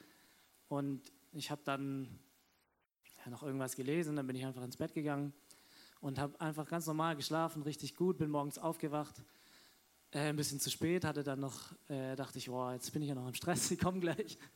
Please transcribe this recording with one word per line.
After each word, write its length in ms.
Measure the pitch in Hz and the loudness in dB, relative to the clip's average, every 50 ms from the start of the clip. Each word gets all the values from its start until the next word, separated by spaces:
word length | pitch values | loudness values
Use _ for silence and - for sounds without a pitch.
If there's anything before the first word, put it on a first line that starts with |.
| - - - - - - - - - _ - _ _ - | -12 -20 -20 -20 -20 -20 -20 -20 -20 _ -20 _ _ -2
Und 420 | 143 139 139 139 135 123 - - - - - - | 0 0 2 0 0 -2 -6 -12 -20 -20 -20 -12
ich 200 | - 147 - - | -8 -8 -4 -4
hab 120 | 147 147 - | -4 -2 0
dann, 440 | 143 135 135 139 139 135 135 131 120 95 - - _ _ _ _ _ _ _ _ _ _ _ _ _ _ _ _ - - - - | 0 0 0 0 -2 -2 -4 -4 -6 -10 -14 -18 _ _ _ _ _ _ _ _ _ _ _ _ _ _ _ _ -20 -20 -14 -12
ja, 80 | 120 | -10
noch 120 | 120 110 147 | -10 -6 -4
irgendwas 320 | 139 131 135 131 123 - | -2 -2 0 -2 -2 -2
gelesen, 400 | 135 127 139 151 175 170 151 151 | -2 0 0 2 2 2 2 0
dann 100 | 147 131 | 0 0
bin 100 | 131 131 | 0 -2
ich 100 | 127 131 | -2 -2
einfach 180 | 135 123 123 123 | -4 -4 -6 -6
ins 140 | 123 - | -8 -4
Bett 160 | - 156 165 - | -4 -4 -2 0
gegangen 400 | 165 147 151 143 143 143 143 139 - - - - - - - - - - - - - | 0 0 2 2 2 0 -2 -4 -10 -18 -20 -20 -20 -20 -20 -20 -20 -20 -20 -16 -6
und 180 | - 139 131 131 | -6 -2 0 0
hab 200 | 147 139 143 - | 0 -2 -2 -2
einfach 260 | 165 156 147 151 147 | -2 0 0 -2 -2
ganz 200 | - 165 175 156 | 0 0 0 0
normal 280 | 160 156 156 160 165 156 | 0 2 2 4 2 2
geschlafen, 460 | 143 - - 151 160 165 165 160 156 139 | 0 0 2 2 4 4 2 0 -2 -2
richtig 320 | 151 143 - 147 131 - | -2 -2 -2 -6 -6 0
gut, 220 | - 180 185 180 | 4 4 4 4
bin 120 | - 160 151 | 4 2 2
morgens 280 | 147 147 143 147 - | 4 2 2 0 -2
aufgewacht, 640 | - - 160 160 - 160 147 147 151 147 - - - 120 - - - - - - - - - - - _ _ _ _ _ _ | -2 -2 -2 0 0 -2 0 0 0 -2 -2 -8 -14 -18 -18 -20 -20 -20 -20 -20 -20 -20 -20 -20 -20 _ _ _ _ _ _
äh, 180 | - 143 151 151 | -2 2 2 4
ein 60 | 147 | 4
bisschen 240 | 147 147 143 139 135 | 2 2 0 0 0
zu 100 | - 135 | 0 -2
spät, 340 | - - 160 165 180 180 165 | 0 2 4 4 4 4 4
hatte 180 | 156 131 143 135 | 2 2 2 0
dann 160 | 143 135 139 | 0 0 0
noch, 340 | 139 131 - - - - 175 - - - | 0 -2 -4 -6 -10 -14 -16 -16 -8 -4
äh, 260 | 143 135 131 131 131 | -2 -2 0 -2 -2
dachte 220 | 135 135 - - | -2 -4 -4 -6
ich, 100 | 131 - | -6 -6
„Boah, 260 | 127 123 127 127 123 127 | -2 -2 0 0 0 -2
jetzt 180 | 123 - - - | -4 -4 -4 -2
bin 80 | 151 | 0
ich 80 | 147 143 | 0 0
ja 60 | 135 | 0
noch 120 | 127 127 | -2 -2
im 60 | 127 120 | -4 -4
Stress, 360 | - - 175 - - - - | -2 0 2 2 2 2 2
<laughs> 20 | |
ich 80 | 180 - | 2 4
komm 220 | - - 185 190 | 4 2 4 4
gleich.“ 360 | 175 170 156 - 208 - - - - - - | 2 2 2 2 -2 -4 -6 -12 -16 -18 -18